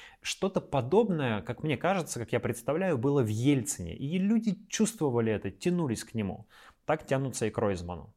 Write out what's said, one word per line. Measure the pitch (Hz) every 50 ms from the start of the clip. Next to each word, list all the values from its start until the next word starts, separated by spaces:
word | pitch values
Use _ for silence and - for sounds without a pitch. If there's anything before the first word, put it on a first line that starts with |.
| - - - _
Что-то | - - - - 190 196 - 185
подобное, | - - - 139 117 127 175 208 240 202 180 156 139 123 110 101
как | 98 - 120 - -
мне | 156 139
кажется, | 120 - 170 196 185 151 - - 123
как | 113 - -
я | 117
представляю, | - 117 113 - - - 143 170 190 185 160
было | 120 113 143 143 143
в | 123
Ельцине. | 104 107 110 120 143 143 135 - - - - 90 85 -
И | - - 143 170
люди | 190 190 202 233 226 226 226 185 - - -
чувствовали | - - 220 202 - - 160 143 120 117 113 110
это, | 107 98 - 98
тянулись | - - - 180 175 175 165 135 110 98 -
к | - -
нему. | 113 104 95 82 - - - - - - - - _ _
Так | - 151 165 -
тянутся | - 139 135 139 131 113 - 120
и | 107
к | - -
Ройзману. | - 131 98 87 87 87 87 80 69 - -